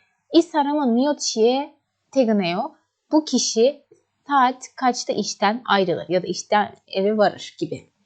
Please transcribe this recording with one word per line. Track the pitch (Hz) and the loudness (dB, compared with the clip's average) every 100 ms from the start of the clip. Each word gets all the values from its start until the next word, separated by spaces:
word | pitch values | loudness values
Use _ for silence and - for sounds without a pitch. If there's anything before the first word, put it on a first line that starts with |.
| _ _ _ | _ _ _
"이 | 330 | 2
사람은 | 339 311 285 302 269 | 2 0 0 0 0
몇 | 226 285 294 | 2 0 -2
시에 | - 226 220 262 302 _ _ _ _ | -4 0 2 2 -4 _ _ _ _
퇴근해요?" | 269 233 208 175 180 294 - _ _ - | 0 2 2 0 -2 -6 -10 _ _ -2
Bu | 302 | 0
kişi | 302 247 - 220 247 285 _ _ _ _ - | 0 -2 -2 2 0 0 _ _ _ _ -2
saat | 285 254 262 - - | 2 2 0 -12 -4
kaçta | 262 247 - | -2 -2 -4
işten | 247 202 - 202 233 - | -4 -6 -2 -2 -2 0
ayrılır | 202 180 160 - | 0 0 -2 -2
ya | 180 | -2
da | 180 | -2
işten | 180 - 208 - - _ | -8 -2 0 -2 -8 _
eve | - 196 214 | -2 0 2
varır | 196 - - - | 0 -2 -12 -10
gibi. | 160 139 - _ | -10 -10 -16 _